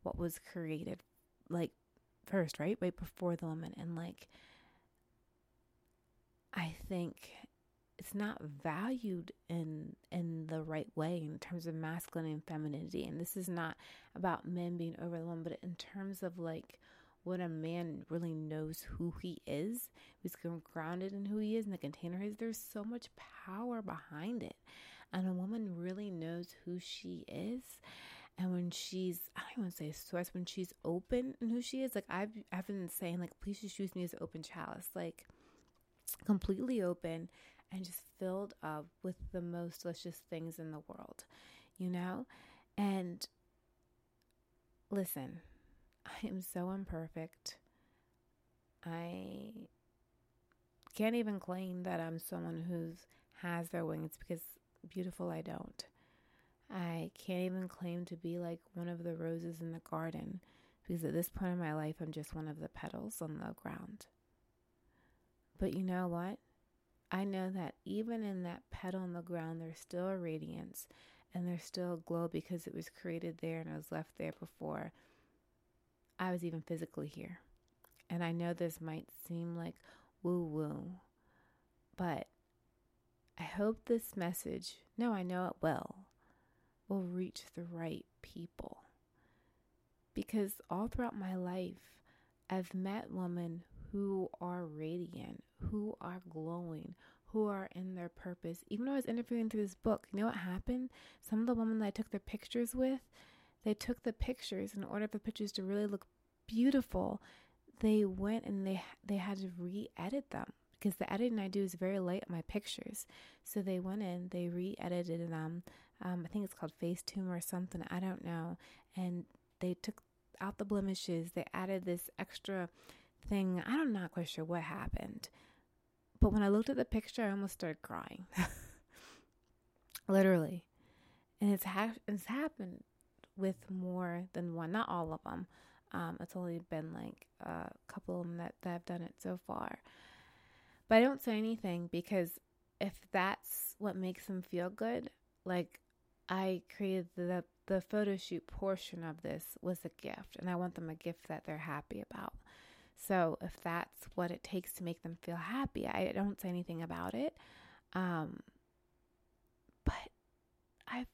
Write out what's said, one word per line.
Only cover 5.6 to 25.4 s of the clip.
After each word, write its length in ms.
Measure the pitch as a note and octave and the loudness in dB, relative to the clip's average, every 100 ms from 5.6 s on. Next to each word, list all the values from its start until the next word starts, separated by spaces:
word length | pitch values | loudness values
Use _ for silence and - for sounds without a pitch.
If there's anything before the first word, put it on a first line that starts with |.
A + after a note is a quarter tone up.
| _ _ _ _ _ _ _ _ _ | _ _ _ _ _ _ _ _ _
I 200 | - E3 D#3+ - | -2 -2 -4 -2
think 420 | F#3 E3+ - - - - _ _ _ _ - | 0 0 -4 -16 -18 -20 _ _ _ _ -16
it's 160 | F3 | -6
not 260 | G3+ G#3 - | -2 -2 -4
valued 920 | D3+ C#3 E3 D#3 A3+ B3+ A3+ F3 E3 - - | -8 -4 -2 0 0 0 0 -2 -4 -14 -4
in, 480 | E3+ D#3+ D3+ D3+ - _ | -2 -2 -4 -8 -12 _
in 360 | F3+ E3+ D#3+ D#3 | -2 0 0 -2
the 160 | D#3+ | -4
right 260 | D#3 D#3 - | -2 -2 -2
way 260 | - D#3 F3 | 0 2 2
in 140 | D3+ D#3 | -2 -6
terms 300 | - F3 E3 | -4 -4 -2
of 80 | |
masculine 560 | D#3+ D#3+ E3+ - E3 D#3+ | -2 -2 -2 -2 -2 0
and 120 | D3+ | -2
femininity. 640 | - D#3 D3+ D3 E3 - | -2 -2 0 -2 -2 -2
And 160 | - E3 | -2 -2
this 160 | F3 G3 | -4 -2
is 100 | F3+ | -2
not 300 | F3 E3 - - - - | 0 -2 -4 -14 -20 -14
about 320 | - F3+ E3 - | 0 2 2 0
men 300 | F3 F3 F3 | -2 0 0
being 180 | E3 - | -2 -2
over 200 | E3+ E3+ | -4 -2
the 60 | |
woman, 180 | E3 E3 | -4 -4
but 160 | E3 - | -4 -4
in 140 | F#3 | -6
terms 480 | E3+ - G3+ G3 F#3+ | -8 -8 -6 -6 -4
of, 160 | F#3 F3 | -4 -2
like, 400 | E3 D#3+ - - - - - _ | -2 -2 -8 -20 -20 -20 -20 _
when 180 | F3 F3+ | -2 0
a 60 | F3 | 0
man 560 | D#3+ D#3+ E3+ E3+ D3+ - | 0 0 0 0 -4 -2
really 240 | E3 E3+ | 0 0
knows 500 | D#3 D#3 D#3 D#3 E3 - - | 0 -2 -2 -2 -4 -6 -2
who 160 | E3+ - | -2 0
he 180 | F3+ D#3+ | -6 -6
is, 460 | - C#3+ F#3+ A#3+ - - - - | -2 0 0 -2 -6 -14 -20 -8
he's 180 | F3+ | -8
gr-, 140 | - E3+ E3+ - | -4 -4 -4 -6
grounded 400 | E3 D#3+ F3+ F#3+ | -4 -2 -2 -2
in 140 | G3 G3+ | -2 0
who 100 | G#3 | 2
he 180 | G#3+ | 4
is 100 | A3+ | 2
and 80 | G#3 | 2
the 40 | F#3 | -2
container 420 | C#3+ D3+ E3+ F3+ | -4 -4 -2 -2
is, 100 | G#3 G#3+ | -2 -2
there's 200 | A3+ A3 | -4 -4
so 260 | - G#3+ | -6 -6
much 260 | G#3+ A#3+ - - - - | -4 -6 -8 -16 -18 -14
power 380 | - F#3+ B3 A#3 | -8 -4 -2 -2
behind 580 | G#3 E3 - D3+ F#3 A#3+ | -2 -4 -6 -4 -2 -2
it. 140 | - - - - - - - | -4 -8 -18 -20 -18 -18 -4
And 140 | F3+ F#3 | 0 2
a 40 | |
woman 460 | F3+ | 2